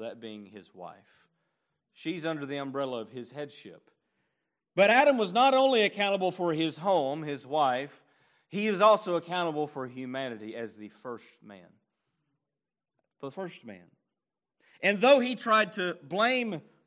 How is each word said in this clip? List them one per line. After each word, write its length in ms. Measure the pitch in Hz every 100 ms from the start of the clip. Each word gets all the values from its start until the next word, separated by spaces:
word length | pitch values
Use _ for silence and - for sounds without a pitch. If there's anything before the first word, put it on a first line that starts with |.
that 200 | 113 123
being 260 | 113 107 98
his 260 | 104 87
wife. 560 | 92 85 92 _ _ _ _ _ _ _ _ _
She's 320 | _ 160 175
under 220 | 160 156 135
the 100 | 143
umbrella 440 | 139 135 135 120
of 100 | 107
his 220 | 127 117
headship. 580 | 139 113 - 98 82 _ _ _ _ _ _ _ _ _ 175
But 140 | 202
Adam 280 | 247 294 254
was 140 | 196
not 220 | 214 269
only 280 | 262 269 240
accountable 480 | 202 202 202 196 185
for 200 | 180 175
his 240 | 156 160 147
home, 460 | 190 180 135 151
his 220 | 151 139 127
wife, 580 | 151 139 127 143 - _ _ _ _ _
he 200 | 196 214
was 100 | 185
also 340 | 214 202 185
accountable 520 | 170 165 180 170 151 147
for 200 | 143 127
humanity 680 | 127 127 131 131 110 107 110
as 180 | 113
the 140 | 107 104
first 440 | - 127 113 - _
man. 300 | 104 98 87 _ _ _ _ _ _ _ _ _ _ _ _ _ _ _
For 80 | 139
the 60 |
first 320 | 185 180 -
man. 240 | 117 92 87 _ _ _ _ _ _ _ _ _
And 180 | 190 202
though 200 | 247 277
he 160 | 247 240
tried 360 | 233 214 208
to 220 | 202 180 170
blame 580 | 139 185 233 254 226 160 - _